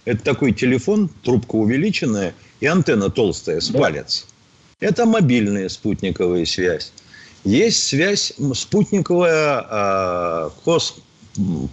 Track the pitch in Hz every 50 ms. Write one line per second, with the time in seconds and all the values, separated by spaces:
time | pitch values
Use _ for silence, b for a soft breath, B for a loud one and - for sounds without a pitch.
0 | b 113 120 107 - 147 139 - 147 131 101 - - 127 127 131 - - 208 214
1 | 208 170 - - - - 123 120 - - - 110 110 104 120 135 165 220 190 -
2 | - 143 110 104 98 87 80 b b b b b 113 139 165 185 165 - 143 110
3 | 98 98 92 - 117 98 80 - - - 80 101 - - - - - 90 78 71
4 | - - - - - - _ _ _ _ _ _ _ _ _ _ - 208 - -
5 | 240 226 220 226 190 135 123 120 107 101 101 101 95 90 - - - 107 98 90
6 | - 95 85 - 98 87 90 90 82 80 - - 92 90 85 76 - - - B
7 | B B B B B B B B B 98 101 135 208 233 202 - - - - 135
8 | 165 196 202 - - - - - 143 143 127 - - - - 208 208 - - 196
9 | 160 - 180 175 180 170 160 156 156 147 143 123 - - 113 107 101 98 98 95
10 | 95 92 87 87 87 87 82 82 80 76 76 - - - 170 160 - - - -
11 | - _ _ _ - - - - 196 - 85 73 65 69